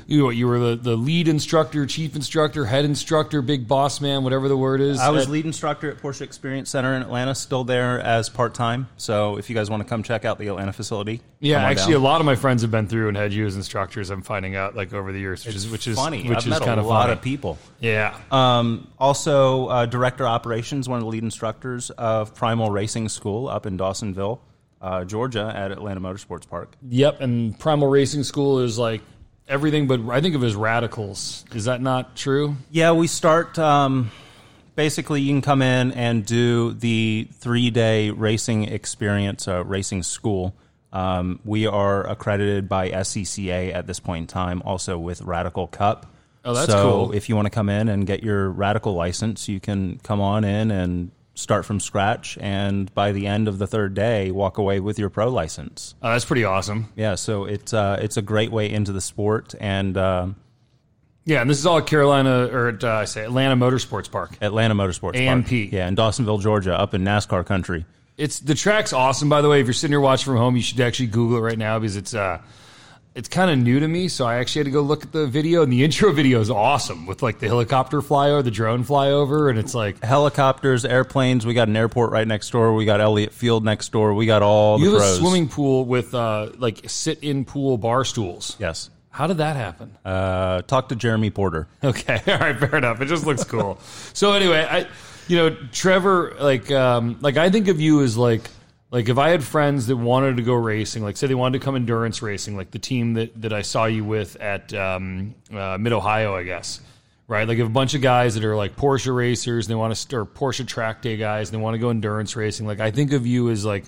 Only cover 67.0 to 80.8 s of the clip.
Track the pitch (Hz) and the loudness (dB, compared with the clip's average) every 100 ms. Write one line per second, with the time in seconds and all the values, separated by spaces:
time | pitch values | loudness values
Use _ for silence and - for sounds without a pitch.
67 | 92 104 - 95 85 98 85 87 82 _ | 2 0 0 -2 0 -2 -2 -6 -8 _
68 | _ - 151 - 131 151 190 214 208 135 | _ -6 -6 -4 -2 0 2 2 2 2
69 | 131 135 147 147 147 143 123 123 160 147 | 2 4 4 4 6 6 4 2 2 4
70 | 135 131 - 123 123 123 107 117 120 117 | 4 4 2 2 4 2 0 0 0 0
71 | 123 110 117 120 113 113 107 110 107 98 | 0 2 2 2 0 0 0 0 -2 -4
72 | 92 113 98 85 - - - - - - | -6 -2 -2 -4 -10 -20 -20 -20 -20 -20
73 | _ - 117 175 185 139 120 131 156 165 | _ -14 -6 2 4 4 4 4 2 0
74 | 180 - 123 120 127 151 147 143 143 151 | -2 -2 0 0 -2 0 0 2 2 -2
75 | 139 160 147 127 156 170 147 123 151 - | -2 -2 0 0 2 4 4 4 4 4
76 | 208 151 135 120 104 110 113 139 - 85 | 4 6 4 4 2 2 2 2 -2 -8
77 | 85 95 123 104 107 120 117 135 131 147 | -10 -4 -4 -2 0 0 2 0 2 -2
78 | 131 143 143 147 123 104 113 120 123 143 | 0 2 4 2 0 0 0 0 0 2
79 | 139 143 143 151 147 110 101 120 104 95 | 4 2 2 2 2 2 -2 -2 -2 -4
80 | 110 139 147 - 135 131 139 127 | 2 4 4 4 2 2 2 2